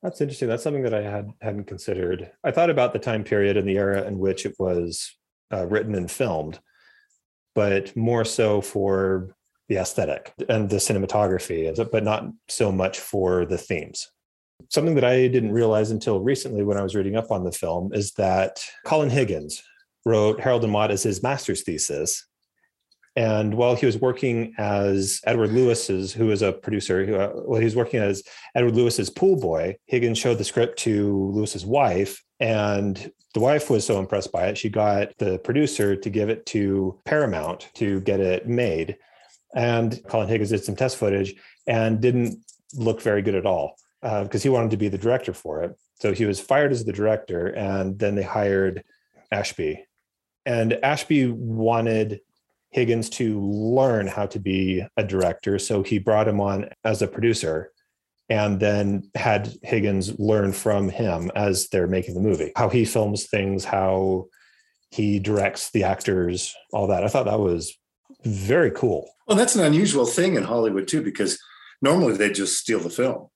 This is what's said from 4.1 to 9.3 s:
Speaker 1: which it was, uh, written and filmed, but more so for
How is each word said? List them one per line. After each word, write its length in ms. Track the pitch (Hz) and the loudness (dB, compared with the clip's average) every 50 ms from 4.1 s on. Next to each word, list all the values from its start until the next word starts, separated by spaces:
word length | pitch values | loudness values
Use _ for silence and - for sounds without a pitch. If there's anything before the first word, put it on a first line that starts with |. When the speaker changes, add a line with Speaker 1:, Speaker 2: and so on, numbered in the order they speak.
| 101 95 | -4 -2
Speaker 1:
which 260 | 92 98 95 - - | 0 0 0 -2 -4
it 100 | 104 - _ | -8 -4 _
was, 560 | 95 92 90 87 87 85 82 - - - - _ _ _ _ _ _ _ - | -2 0 0 0 -2 -4 -6 -8 -10 -12 -14 _ _ _ _ _ _ _ -6
uh, 120 | 98 90 87 | -4 -2 0
written 280 | 101 107 107 110 104 | 0 -2 0 0 -4
and 140 | 98 87 87 | -4 -4 -6
filmed, 500 | - - 135 113 90 80 78 76 82 - _ _ _ _ _ _ _ _ _ _ _ _ _ _ _ _ _ _ _ | -4 -4 -4 -2 -2 -4 -6 -8 -12 -16 _ _ _ _ _ _ _ _ _ _ _ _ _ _ _ _ _ _ _
but 400 | - 104 101 98 98 98 - - | 0 0 2 2 0 -2 -4 -6
more 300 | 117 113 117 120 117 113 | -2 0 0 2 2 0
so 360 | 110 - - 117 107 104 104 | -2 0 2 2 4 4 2
for 760 | 98 - - 104 98 98 95 95 95 95 95 92 92 92 | 0 -2 -4 -2 0 0 2 2 2 2 0 -2 -4 -8